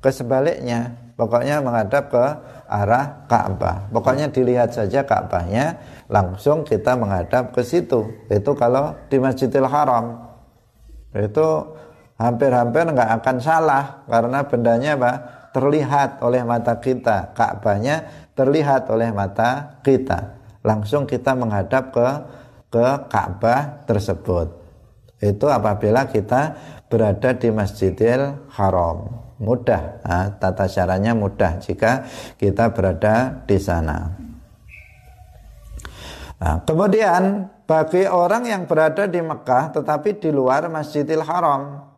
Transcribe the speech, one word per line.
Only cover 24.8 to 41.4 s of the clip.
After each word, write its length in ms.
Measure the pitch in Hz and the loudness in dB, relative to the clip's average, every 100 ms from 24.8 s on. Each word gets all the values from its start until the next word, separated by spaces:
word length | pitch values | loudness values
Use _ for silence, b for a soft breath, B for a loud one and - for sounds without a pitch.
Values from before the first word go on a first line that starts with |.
| - _ _ _ | -20 _ _ _
Itu 280 | 104 101 147 | 0 2 2
apabila 560 | 131 107 101 104 113 135 | 2 2 0 2 2 2
kita 480 | - 104 123 151 156 B B _ | -2 0 0 0 -6 B B _
berada 480 | 117 110 101 127 127 | 2 2 2 0 2
di 120 | 120 | 0
Masjidil 960 | 110 101 101 95 87 113 123 139 143 - - | 0 -2 0 -2 2 2 2 0 -6 -14 -2
Haram. 680 | 98 92 85 82 - - - - | 0 2 0 -2 -8 -12 -16 -8
Mudah, 640 | 110 120 - 110 78 - | -2 -2 0 -2 -2 -10
nah, 320 | - 87 95 101 | -4 -2 -2 -2
tata 320 | 95 90 95 | -4 -2 -2
caranya 480 | 95 90 95 104 117 | 0 0 0 0 0
mudah 480 | 101 - 95 85 | -2 0 -2 -2
jika 400 | - 87 - 131 B B B B | -6 0 2 0 B B B B
kita 400 | 101 92 113 - | -2 2 0 2
berada 640 | 95 87 107 110 127 143 - | 0 0 2 2 0 -4 0
di 80 | 98 | 0
sana. 560 | 92 85 80 76 80 90 - - - _ - - - - - - - - - - - - B B B B B - | 2 -2 -2 -4 -6 -8 -12 -18 -20 _ -20 -20 -20 -20 -20 -20 -20 -20 -20 -20 -18 -16 B B B B B -6
Nah, 240 | 85 78 - | -4 -2 0
kemudian 800 | 160 202 208 214 175 190 202 190 - | 2 2 4 4 4 2 0 -6 -14
bagi 400 | _ 160 156 180 | _ 2 2 2
orang 400 | 190 180 175 220 | 2 2 2 2
yang 240 | 240 202 175 | 0 -4 0
berada 400 | 156 160 156 202 | 2 2 2 -2
di 80 | 175 | -2
Mekah 560 | 160 147 - 127 156 156 | -4 -6 2 2 2 -4
tetapi 400 | 143 151 208 208 | -2 -2 -2 -2
di 80 | 160 | 0
luar 400 | 147 127 135 165 | 2 2 2 0
Masjidil 560 | 160 147 147 147 160 | -6 -6 -4 0 -2
Haram 640 | 156 175 | -2 0